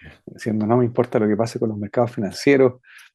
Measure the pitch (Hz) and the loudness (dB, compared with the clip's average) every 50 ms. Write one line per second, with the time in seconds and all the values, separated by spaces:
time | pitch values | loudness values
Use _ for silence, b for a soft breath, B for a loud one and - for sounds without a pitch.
0 | B B B B _ - - - - 120 107 107 107 107 117 123 123 117 123 - | B B B B _ -20 -18 -10 -6 -4 -4 -2 0 2 2 2 2 2 0 0
1 | 117 - - 123 107 107 107 101 113 117 - 120 123 113 107 104 107 101 - - | -2 0 0 0 2 2 2 0 -2 -4 -4 -4 -4 -4 -4 -6 -8 -4 -2 -2
2 | 120 117 - - 107 92 98 - - 143 139 135 135 127 127 - B B B B | -2 -2 -2 -6 -6 -6 -8 -2 2 4 4 6 4 4 2 -2 B B B B
3 | B B | B B